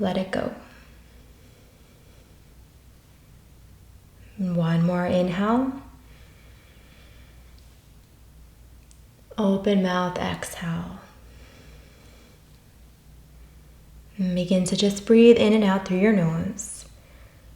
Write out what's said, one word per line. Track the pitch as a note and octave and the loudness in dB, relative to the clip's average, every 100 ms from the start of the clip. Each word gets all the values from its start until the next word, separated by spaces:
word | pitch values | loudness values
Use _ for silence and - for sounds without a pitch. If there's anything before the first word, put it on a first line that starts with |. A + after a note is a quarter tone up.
let | G3 F#3 | -6 -4
it | F#3+ | -6
go. | - - - - - - - - - - - - - - - - - - - - - - - - - - - - - - - - - - - - - - - - - | -6 -8 -10 -18 -20 -20 -20 -20 -20 -20 -20 -20 -20 -20 -20 -20 -20 -20 -20 -20 -20 -20 -20 -20 -20 -20 -20 -20 -20 -20 -20 -20 -20 -20 -20 -20 -20 -20 -20 -18 -8
And | F#3 F3 | -4 -2
one | E3 E3+ | 0 2
more | E3+ F3+ F3+ | 2 0 0
inhale. | F3+ F3+ F3 G#3 A#3+ C4 - - - - - - - - - - - - - - - - - - - - - - - - - - - - - - - - - - - - - | 0 0 -2 0 0 -2 -6 -12 -20 -20 -20 -20 -20 -20 -20 -20 -20 -20 -20 -20 -20 -20 -20 -20 -20 -20 -20 -20 -20 -20 -20 -20 -20 -20 -20 -20 -20 -20 -20 -20 -20 -16 -4
Open | G3+ G3 G3+ G3 | 0 0 2 0
mouth, | F#3 F3+ F3+ F3 | 2 0 -2 -4
exhale. | F#3 E3+ - - E3+ E3 F3+ F#3 - - - - - - - - - - - - - - - - - - - - - - - - - - - - - - - - | -6 -8 -10 -12 -8 -8 -8 -14 -20 -20 -20 -20 -20 -20 -20 -20 -20 -20 -20 -20 -20 -20 -20 -20 -20 -20 -20 -20 -20 -20 -20 -20 -20 -20 -20 -20 -20 -20 -18 -6
And | F#3 | -4
begin | F3+ F3 F#3+ | -2 0 0
to | F#3 F#3+ | 0 0
just | G3+ G3+ - | -2 -2 2
breathe | A3+ A#3 A#3 | 6 8 8
in | G#3+ | 6
and | A3 | 4
out | G3+ G3 G3 | 2 0 -2
through | F#3 | 0
your | G#3 | 2
nose. | G3+ E3 E3 F#3+ - - - - - - - - - - | 2 0 -2 -6 -8 -14 -16 -20 -20 -20 -20 -20 -20 -20